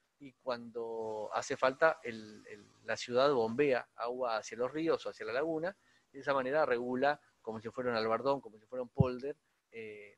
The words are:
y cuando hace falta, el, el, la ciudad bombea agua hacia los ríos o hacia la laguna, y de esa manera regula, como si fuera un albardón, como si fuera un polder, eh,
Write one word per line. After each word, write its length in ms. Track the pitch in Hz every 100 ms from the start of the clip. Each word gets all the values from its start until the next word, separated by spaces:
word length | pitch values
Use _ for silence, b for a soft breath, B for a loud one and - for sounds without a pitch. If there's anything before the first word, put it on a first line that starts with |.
| _ _
y 160 | 139
cuando 960 | - 131 120 117 117 113 113 110 107 104
hace 240 | - - 135
falta, 420 | 131 131 160 -
el, 420 | 120 113 107 107 -
el, 160 | 107 104 _ 110
la 120 | 110
ciudad 340 | - 123 143
bombea 560 | 131 113 120 147 120 - -
agua 400 | 120 127 123 110
hacia 200 | - 110
los 140 | 127
ríos 340 | 151 165 165 104
o 40 |
hacia 160 | - 110
la 60 |
laguna, 440 | 123 160 160 170 - b b _
y 60 | 139
de 40 |
esa 120 | 139
manera 320 | 139 127 151 143
regula, 560 | 120 123 127 139 147 b _
como 200 | 113 110
si 80 | 113
fuera 220 | 131 123
un 40 | 113
albardón, 460 | 110 113 131 139
como 180 | 110 107
si 60 | _
fuera 180 | 127
un 60 | 123
polder, 480 | - 127 127 139 156 _ _ _
eh, 460 | 113 107 104 104